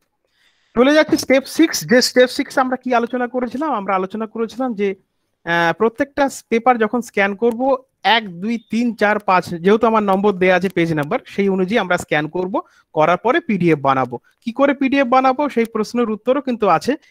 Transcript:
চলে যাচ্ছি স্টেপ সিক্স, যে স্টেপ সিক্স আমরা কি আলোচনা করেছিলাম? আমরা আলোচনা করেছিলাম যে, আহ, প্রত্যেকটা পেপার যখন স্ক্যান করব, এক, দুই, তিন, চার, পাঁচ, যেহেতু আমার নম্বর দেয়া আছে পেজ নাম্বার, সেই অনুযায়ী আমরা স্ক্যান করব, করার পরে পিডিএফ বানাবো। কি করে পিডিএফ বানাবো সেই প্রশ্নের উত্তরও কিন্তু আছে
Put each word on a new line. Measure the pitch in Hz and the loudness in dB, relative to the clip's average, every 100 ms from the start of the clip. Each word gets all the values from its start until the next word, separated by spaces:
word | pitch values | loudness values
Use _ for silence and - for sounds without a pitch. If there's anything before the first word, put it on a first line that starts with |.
| _ _ _ _ _ _ _ | _ _ _ _ _ _ _
চলে | 226 262 | 2 4
যাচ্ছি | 311 311 320 | 4 2 0
স্টেপ | - 269 262 | 2 0 0
সিক্স, | - 320 - 156 | 0 0 0 2
যে | 240 | 2
স্টেপ | - 247 247 | 4 2 2
সিক্স | - 269 - | 0 -4 -2
আমরা | 262 254 | -2 -2
কি | 254 | -2
আলোচনা | 233 233 254 240 | -2 -2 -4 -4
করেছিলাম? | 247 240 254 311 | -4 -6 -4 -4
আমরা | 226 196 | -4 -2
আলোচনা | 190 190 214 220 | -4 -4 -6 -8
করেছিলাম | 226 226 220 262 | -6 -8 -4 -6
যে, | 202 202 190 _ _ _ _ | -2 -4 -4 _ _ _ _
আহ, | 165 170 170 | -4 0 0
প্রত্যেকটা | 165 220 226 277 - 277 - - | 2 -2 0 -6 -2 -2 -4 -4
পেপার | 226 240 240 | 0 2 2
যখন | 214 247 | 0 -2
স্ক্যান | 226 - 196 | -4 -2 -2
করব, | 196 233 233 262 262 - _ | 0 -2 0 -2 -2 -6 _
এক, | 196 226 208 170 | 0 0 -2 -8
দুই, | 208 233 - | -6 -6 -4
তিন, | 220 240 | -2 -2
চার, | 208 208 208 | 0 0 0
পাঁচ, | - 180 - | 0 0 0
যেহেতু | 175 175 220 233 | -2 2 4 4
আমার | 220 | 2
নম্বর | 202 190 208 | 2 2 0
দেয়া | 185 185 180 | 2 2 2
আছে | 190 | 0
পেজ | 180 165 | -2 0
নাম্বার, | 156 147 190 - | -2 -2 -6 -6
সেই | - 202 | -2 0
অনুযায়ী | 190 185 226 | 0 0 -2
আমরা | 185 175 | 0 -2
স্ক্যান | - 151 156 | 0 -2 -2
করব, | 180 185 254 - _ _ | -6 -4 -6 -8 _ _
করার | 156 156 175 | 0 2 2
পরে | 226 330 | 0 -2
পিডিএফ | - 196 170 151 | -2 0 2 2
বানাবো। | 135 131 127 120 | 2 0 -2 -6
কি | - _ 240 | -16 _ -10
করে | 226 277 | 0 0
পিডিএফ | 277 269 277 262 | 2 0 0 2
বানাবো | 262 262 262 294 | 2 2 0 -2
সেই | - | -2
প্রশ্নের | 226 214 208 240 233 | -2 -4 -4 -2 -2
উত্তরও | 214 - 277 | -2 -2 -2
কিন্তু | 269 233 202 | -2 -2 2
আছে | 160 - 294 _ | 2 0 -4 _